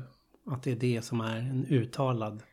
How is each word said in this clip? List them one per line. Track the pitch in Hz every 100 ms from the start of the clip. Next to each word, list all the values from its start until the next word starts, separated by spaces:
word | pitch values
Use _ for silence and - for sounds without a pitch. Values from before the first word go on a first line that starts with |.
| 127 - _ _ -
att | 127
det | 135
är | 117
det | 123 117
som | - 117
är | 113 113
en | 127 131 127
uttalad | 135 110 - 131 117 107 107 -